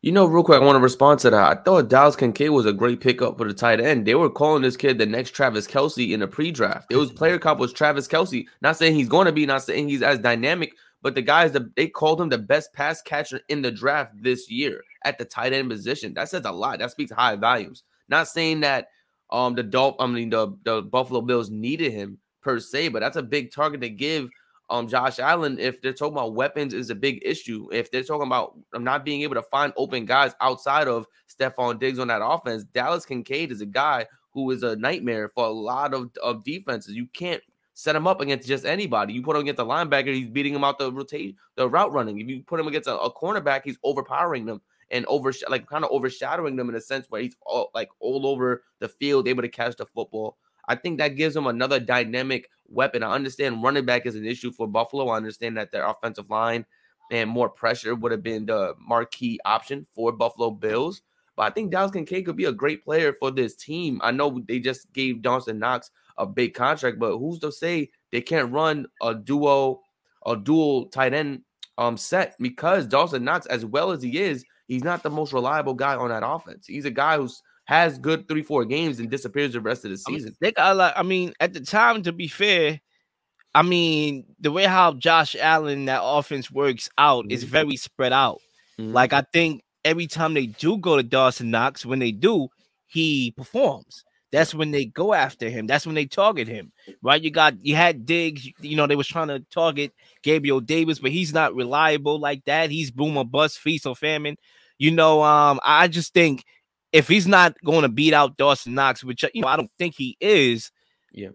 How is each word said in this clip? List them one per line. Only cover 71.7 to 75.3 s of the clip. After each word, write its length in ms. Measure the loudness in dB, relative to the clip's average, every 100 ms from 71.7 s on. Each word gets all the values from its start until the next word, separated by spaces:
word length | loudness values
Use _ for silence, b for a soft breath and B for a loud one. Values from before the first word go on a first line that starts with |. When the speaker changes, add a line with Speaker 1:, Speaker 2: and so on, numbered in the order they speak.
| -4
Speaker 1:
um, 180 | -2 -2
set? 400 | -2 -2 -2 _
Because 480 | -8 -2 0 0 2
Dawson 380 | 2 2 -2
Knox, 220 | -2 -4 -2
as 180 | -6
well 260 | -2 -2 -2
as 120 | -4
he 160 | -6 -4
is, 240 | -2 -4 -10 _ -8
he's 160 | -6
not 180 | -4 -4
the 80 | -4
most 220 | -6 -4